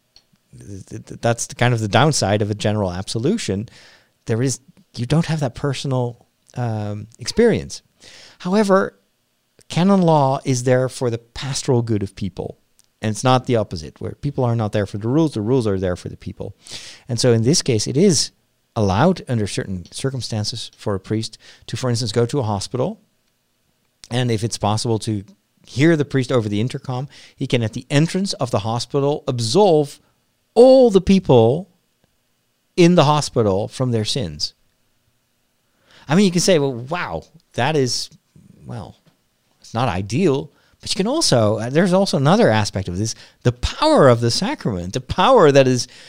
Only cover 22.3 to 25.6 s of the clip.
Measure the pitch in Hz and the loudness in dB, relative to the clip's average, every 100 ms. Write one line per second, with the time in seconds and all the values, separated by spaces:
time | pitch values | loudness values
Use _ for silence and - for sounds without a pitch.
22.3 | 143 110 101 - 123 151 220 _ _ _ | -2 -2 -4 -6 -4 -6 -6 _ _ _
23.3 | _ _ _ _ _ _ _ - 120 123 | _ _ _ _ _ _ _ -8 -4 -2
24.3 | 110 113 - 104 107 120 113 - 104 98 | -2 -4 -2 -2 -2 -2 -4 -4 -6 -8
25.3 | _ _ _ | _ _ _